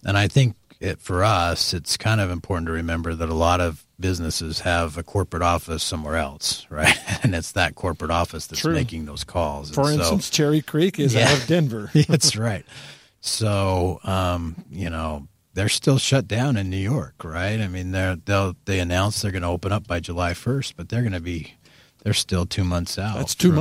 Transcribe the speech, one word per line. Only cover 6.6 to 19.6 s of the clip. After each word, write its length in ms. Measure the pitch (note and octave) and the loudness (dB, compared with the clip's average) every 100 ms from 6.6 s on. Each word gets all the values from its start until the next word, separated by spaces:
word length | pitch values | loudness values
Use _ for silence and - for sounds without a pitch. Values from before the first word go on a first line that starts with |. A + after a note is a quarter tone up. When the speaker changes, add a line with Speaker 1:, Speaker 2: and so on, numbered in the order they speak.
| - | -8
Speaker 1:
right? 260 | D2+ - - | -2 0 0
<laughs> 200 | - - | -2 -2
And 100 | A2 | 0
it's 180 | E2+ - | 0 -2
that 220 | F#2+ F2 | 0 0
corporate 380 | - F2+ D#2+ D#2 | 0 -4 -4 -2
office 340 | E2+ E2+ - - | 0 0 -6 -10
that's 140 | D2+ | -4
Speaker 2:
True. 100 | D#3+ | -2
Speaker 1:
making 320 | D#3+ B2 D#2+ D2+ | 0 -2 -6 -10
those 180 | C#2+ | -10
calls. 440 | - F2+ D#2+ C#2+ D2+ | -6 -2 -2 -4 -4
And 40 | |
Speaker 2:
For 120 | C#3+ C#3+ | 0 2
Speaker 1:
so, 60 | |
Speaker 2:
instance, 360 | D3+ E2 G3 - | 2 2 2 0
Cherry 320 | - D3 D3+ | 2 4 2
Creek 380 | - D#3 F#3 - | 2 2 2 2
is 160 | C#3 C3 | 2 4
out 40 | |
Speaker 1:
Yeah. 120 | B2 | 6
Speaker 2:
of 120 | C#3+ A#2+ | 4 4
Denver. 420 | F3 C#3 A2 - | 2 2 0 2
Speaker 1:
<laughs> 160 | D3+ D#3 | 4 6
That's 280 | E3 - G#2 | 4 2 2
right. 280 | A#2 F#2 - - - - _ _ | 0 -2 -8 -18 -20 -20 _ _
So, 800 | - - G#2+ G2+ F#2+ F#2 F2+ E2+ | -8 -2 0 2 2 2 0 -2
um, 600 | - F#2+ F2+ F2 E2 E2 - | -2 0 0 0 -4 -8 -12
you 180 | F2+ E2+ | -6 -6
know, 380 | D#2+ D#2+ D2 C#2+ _ _ | -4 -6 -6 -12 _ _
they're 140 | F#2 G2+ | -2 -2
still 300 | - - C3+ | 0 2 2
shut 300 | - C#3 F2+ | 4 2 2
down 280 | A2 C#3+ A2 | 0 0 0
in 140 | F#2+ | 0
New 60 | F#2+ | -2
York, 480 | G2 C3+ C#2 - | 0 -2 -4 -10
right? 360 | E2 E2 G2 A2 | -10 -4 -2 0
I 60 | G2 | -2
mean, 240 | F2+ F2+ | -4 -4
they're, 240 | F#2 F#2+ E2+ | 0 0 -2
they'll, 380 | G2 G2 F#2+ E2+ - | 0 2 2 -2 -2
they 120 | F#2+ | 0
announce 420 | F2 F2+ G2+ - | 2 2 2 0
they're 120 | G2+ | -2
gonna 180 | F#2 F2 | -2 -2
open 220 | F2 | -2